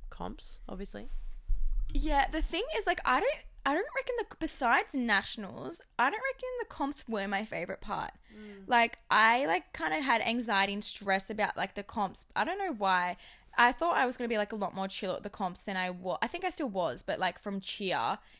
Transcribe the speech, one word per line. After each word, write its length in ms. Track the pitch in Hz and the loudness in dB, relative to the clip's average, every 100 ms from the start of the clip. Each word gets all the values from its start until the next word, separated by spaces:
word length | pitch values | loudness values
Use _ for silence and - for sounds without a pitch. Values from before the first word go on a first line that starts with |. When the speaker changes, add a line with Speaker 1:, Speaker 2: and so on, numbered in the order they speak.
| - | -12
Speaker 1:
comps, 500 | - 180 220 - - - | -8 -8 -10 -14 -14 -10
obviously. 420 | 185 202 208 226 - - - - - - - - | -8 -8 -10 -6 -4 -4 -4 2 6 6 4 2
Speaker 2:
Yeah, 340 | 269 294 277 - | 2 4 4 4
the 100 | 311 | 0
thing 220 | - 339 539 466 | -2 -2 -2 -2
is, 100 | 381 | 0
like, 120 | - - | 0 2
I 140 | 254 | 2
don't, 200 | 480 - - - 269 | 2 0 -8 -6 0
I 80 | |
don't 140 | 311 539 539 | 0 0 -4
reckon 200 | - 480 | -2 -4
the, 180 | - - | -4 -4
besides 560 | - - 240 285 427 269 | -4 0 4 4 2 0
nationals, 840 | 233 202 - - 196 - 277 339 - - | 2 2 0 -6 -10 -10 -8 -8 -6 0
I 100 | 262 | 0
don't 140 | 440 539 | 0 -4
reckon 160 | 523 508 494 | -4 -6 -6
the 60 | - | -8
comps 420 | - 277 - - | -4 -4 -4 -4
were 200 | 214 196 | -4 -2
my 180 | 196 214 | -2 -4
favorite 360 | 160 175 - | -6 -6 -8
part. 300 | - 170 - - - | -6 -4 -6 -10 -20
Speaker 1:
Mm. 300 | 214 208 196 190 | -18 -16 -12 2
Speaker 2:
Like, 300 | 240 233 - - | 4 4 0 2
I, 340 | 208 220 240 294 | 8 8 6 4
like, 260 | 339 - | 0 -2
kinda 280 | - 320 311 | -6 -2 0
had 200 | 262 233 | 2 2
anxiety 520 | - 233 226 196 196 | 2 0 0 2 2
and 100 | 202 | 0
stress 460 | - - 202 190 - | -4 -4 0 0 0
about, 260 | 220 196 - | 0 0 0
like, 180 | 190 - | -4 -6
the 80 | |
comps. 420 | - 220 190 - - - | -6 -4 -2 -4 -4 -2
I 80 | |
don't 140 | 240 392 | 0 -2
know 160 | 381 | -4
why. 440 | 220 190 180 180 180 - - - - | 0 2 2 2 -4 -12 -20 -4 4
I 140 | 240 | 4
thought 240 | 269 339 - | 4 2 2
I 100 | 254 | 2
was 120 | 254 | 0
gonna 100 | 233 | -2
be, 100 | 220 | 0
like, 140 | 208 | -2
a 60 | 214 | -2
lot 180 | 185 190 | -4 -4
more 120 | 190 | -6
chill 260 | - 190 - | -4 -4 -4
at 80 | |
the 60 | 208 | -6
comps 340 | - 185 190 | -4 -4 -4
than 140 | - 185 | -4 -2
I 120 | 185 | -4
wa-, 280 | 180 185 165 | -4 -4 -4
I 60 | 226 | -4
think 160 | 349 | -2
I 60 | 370 | -4
still 180 | - 269 | -2 -2
was, 360 | 190 160 123 | 0 0 -2
but, 160 | - - | -4 0
like, 200 | 185 - | 0 -2
from 220 | 208 196 | -6 -6
cheer 580 | - - 190 139 117 208 - | -6 -6 -2 0 0 -2 -8